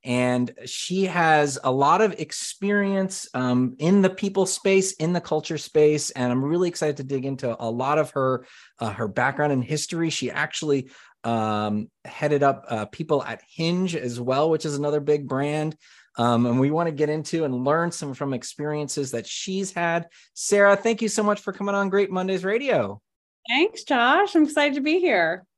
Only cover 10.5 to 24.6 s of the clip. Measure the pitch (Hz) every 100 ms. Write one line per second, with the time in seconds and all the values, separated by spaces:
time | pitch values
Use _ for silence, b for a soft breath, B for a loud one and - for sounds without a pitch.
10.5 | - 151 139 131 B B _ 117 113 110
11.5 | 104 107 107 - _ - - 151 147 143
12.5 | 139 - 110 104 - 160 147 - 113 _
13.5 | - 165 180 185 170 123 120 123 131 160
14.5 | 156 160 143 147 147 143 151 139 160 151
15.5 | 151 156 156 b b b - 120 117 120
16.5 | 123 139 156 170 147 151 156 151 165 151
17.5 | 123 131 160 170 - 147 131 139 135 -
18.5 | - 151 151 143 - 135 117 - - -
19.5 | 190 190 175 170 170 165 b b - -
20.5 | 202 202 196 226 220 220 220 208 202 -
21.5 | 185 202 202 196 196 196 185 185 185 190
22.5 | 226 277 170 101 104 _ _ _ _ -
23.5 | 254 392 - - 262 240 320 403 330 302
24.5 | 302